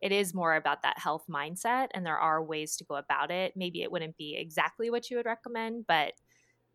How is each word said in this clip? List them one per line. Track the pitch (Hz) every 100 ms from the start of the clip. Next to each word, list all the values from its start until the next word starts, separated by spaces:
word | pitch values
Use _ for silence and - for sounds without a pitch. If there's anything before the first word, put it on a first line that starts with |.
it | 202
is | 196 190
more | 185 170 156
about | 151 147
that | - -
health | 175 151 -
mindset, | 151 151 180 233 247 262
and | - 175
there | 156
are | 160 156
ways | 156 156 156 -
to | -
go | 143
about | - 139 151
it. | 180 185 185
Maybe | 180 170
it | -
wouldn't | 175 160 -
be | 151 147
exactly | 165 156 - - 233
what | 233 240
you | 247
would | 233
recommend, | 226 233 233 226 233 214
but | 165 147 - _ _ _ _ _